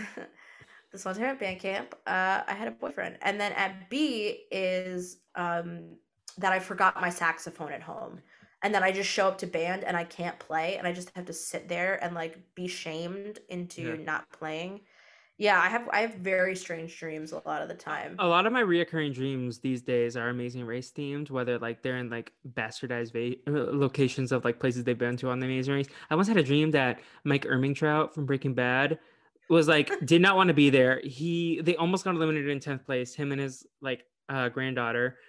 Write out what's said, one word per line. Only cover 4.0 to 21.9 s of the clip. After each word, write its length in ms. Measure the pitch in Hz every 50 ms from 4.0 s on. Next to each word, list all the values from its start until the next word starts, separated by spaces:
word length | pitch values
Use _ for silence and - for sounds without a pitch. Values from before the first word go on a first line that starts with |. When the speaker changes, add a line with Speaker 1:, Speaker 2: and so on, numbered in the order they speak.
| 311 285 247 220 208 208 - - - _
Speaker 1:
is, 680 | - 190 190 185 185 185 185 185 180 180 180 180 - _ _ _ _
um, 640 | 180 175 170 170 170 170 175 170 170 165 170 170 - _ _ _ _ _ - - -
that 140 | 185 190
I 80 | 185 190
forgot 400 | 185 - 208 185 202 190 - -
my 100 | 185 175
saxophone 600 | 175 - 180 165 160 - - 165 160 - 165 143
at 100 | 143 135
home. 400 | - 160 - - - - - 175 - _ - _ - _ _ _
And 120 | - 208 208
then 80 | 196
I 100 | 185 190
just 180 | 190 196 190 190
show 180 | - - 190 190
up 100 | 185 -
to 80 | -
band 380 | 170 - 165 165 175 185 190 196
and 120 | - 180
I 80 | 175 170
can't 340 | 170 - - 170 170 - -
play 400 | - - 156 160 160 175 196 -
and 80 | -
I 60 | 175
just 200 | 175 180 180 - _
have 100 | 185 180
to 60 | - -
sit 340 | - - - - - - 165
there 340 | 170 175 175 185 196 - -
and, 100 | 170 175
like, 400 | 170 165 165 165 - - _ _
be 140 | - 180 180
shamed 720 | 180 - - 165 156 160 170 175 185 202 202 208 214 - - -
into 320 | 180 180 175 175 - -
Speaker 2:
Yeah. 140 | 165 165 160 156
Speaker 1:
not 320 | 156 156 151 - - _
playing. 520 | - - 160 156 156 160 175 185 196 202 _ _ _ _ - - - _ _ _ _ -
Yeah, 220 | 208 208 196 180
I 80 | 170 185
have, 200 | 220 240 240 -
I 80 | - 202
have 120 | 220 226 220
very 380 | 185 180 190 185 185 185 190 185
strange 420 | 185 - - 170 165 165 170 - -
dreams 340 | 170 160 156 156 156 156
a 100 | 156 156 -
lot 160 | 156 151 147
of 60 | 156 160
the 60 | 165
time. 480 | - - - 151 - - 151 - 196
Speaker 2:
A 40 | 196
lot 180 | 175 170 175 190
of 80 | 226
my 100 | 247 254
reoccurring 520 | 233 190 170 170 170 - - 160 151 143 131
dreams 460 | 123 131 135 135 131 127 123 113 -
these 200 | - 135 131 123
days 340 | 123 - 123 120 120 120 120
are 140 | 123 117 120
Amazing 380 | 123 123 123 123 123 127 123
Race 260 | 113 117 127 127 -
themed, 380 | _ - 147 139 139 147 151 143
whether, 280 | 135 131 123 123 123 117
like, 240 | 117 117 117 -
they're 140 | - 131